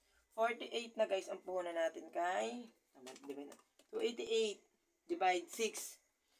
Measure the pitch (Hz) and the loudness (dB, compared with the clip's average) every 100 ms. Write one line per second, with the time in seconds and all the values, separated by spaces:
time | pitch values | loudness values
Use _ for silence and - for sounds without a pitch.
0 | _ _ _ - 226 233 247 233 240 220 | _ _ _ 0 2 2 -4 -4 -2 2
1 | 214 190 175 190 - 185 175 165 165 170 | 2 2 -2 -6 -4 -2 -2 0 0 -2
2 | 165 170 175 196 226 240 226 - _ 135 | -6 -2 0 2 0 -4 -10 -16 _ -20
3 | 127 - 143 143 143 - _ _ _ 220 | -16 -12 -10 -10 -10 -14 _ _ _ 0
4 | 226 233 - 226 311 - _ _ _ _ | 0 0 2 4 2 0 _ _ _ _
5 | - 339 185 180 175 - 220 - - - | -6 2 4 4 0 0 0 -2 -10 -12
6 | _ _ _ | _ _ _